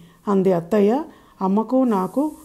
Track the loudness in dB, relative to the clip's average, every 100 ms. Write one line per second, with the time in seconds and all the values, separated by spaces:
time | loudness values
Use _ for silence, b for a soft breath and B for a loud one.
0 | B B -2 0 2 0 0 2 2 2
1 | -4 B B B -2 -2 0 0 2 0
2 | -2 -4 -4 -6